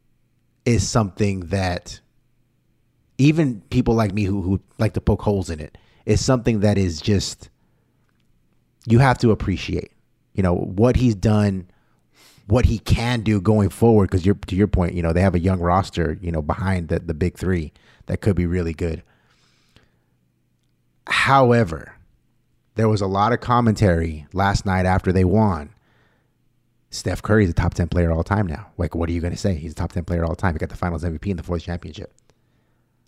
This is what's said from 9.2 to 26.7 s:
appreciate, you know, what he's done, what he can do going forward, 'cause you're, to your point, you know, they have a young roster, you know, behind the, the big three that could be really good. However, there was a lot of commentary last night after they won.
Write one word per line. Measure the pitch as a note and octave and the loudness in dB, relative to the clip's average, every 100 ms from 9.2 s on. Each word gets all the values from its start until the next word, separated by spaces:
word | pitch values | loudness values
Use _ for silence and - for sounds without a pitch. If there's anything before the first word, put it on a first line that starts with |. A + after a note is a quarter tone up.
| A#2 | 2
appreciate, | G2+ - F2 - F2 - _ _ _ _ | 2 0 -4 -4 -8 -8 _ _ _ _
you | - | -2
know, | F#2 F2+ | 0 0
what | F#2+ F#2+ A#2+ A#2 | -2 2 2 4
he's | B2 G2+ | 2 2
done, | A2 G#2+ G#2 F#2+ F2 _ _ _ _ _ _ _ - | 2 2 2 0 -8 _ _ _ _ _ _ _ -2
what | A#2 A#2 | 2 2
he | A2 | 0
can | - - A#2 B2 | 0 0 0 -2
do | G#2+ G#2 | 0 0
going | F#2 G#2+ G2 | 2 2 2
forward, | - A2+ A2 F#2+ | 2 4 6 4
'cause | F#2+ F2 | 0 0
you're, | G2+ - | -2 -2
to | F#2 | 0
your | G2+ | 2
point, | - F2 F2 | 2 0 -2
you | |
know, | E2 | 0
they | E2+ | 2
have | G2 F2 | 2 2
a | |
young | F2 F#2 | 0 0
roster, | F2 F2+ G2 - D#2+ D#2+ | 2 0 0 -2 -4 -4
you | F2+ | -4
know, | D#2+ | -4
behind | D2+ E2 F#2+ F#2 D#2+ | -4 -4 -2 -2 -2
the, | E2 | -4
the | E2+ | -4
big | D#2 F2+ - | -4 -4 -2
three | F2 F2+ D2+ - _ _ - | -4 -4 -4 -12 _ _ -10
that | F#2 | -4
could | - F2+ | -2 0
be | F2 | 0
really | F2+ E2 | -2 -4
good. | D#2+ F2 D#2+ - _ _ _ _ _ _ _ _ _ _ _ _ _ _ _ _ _ _ _ - | -4 -6 -6 -12 _ _ _ _ _ _ _ _ _ _ _ _ _ _ _ _ _ _ _ -6
However, | - - C3+ B2+ A#2+ G2+ D#2+ - - _ _ _ _ _ _ _ - | -2 2 4 6 4 2 -4 -12 -20 _ _ _ _ _ _ _ -2
there | A2 | 0
was | G#2+ | 0
a | G2 | 0
lot | G2 G#2+ | 0 0
of | A#2+ | 0
commentary | - A#2+ A#2 G#2 G#2 E2 E2 D#2 D2+ | 0 2 2 4 2 2 0 -6 -10
last | F#2 G2 G2 G2+ | -2 0 0 0
night | F#2 F#2 | 0 2
after | F#2 F#2+ | 0 2
they | F2+ | 2
won. | F#2 G2+ A2 E2+ D2 _ _ _ _ _ _ _ _ _ _ | 2 4 2 0 -8 _ _ _ _ _ _ _ _ _ _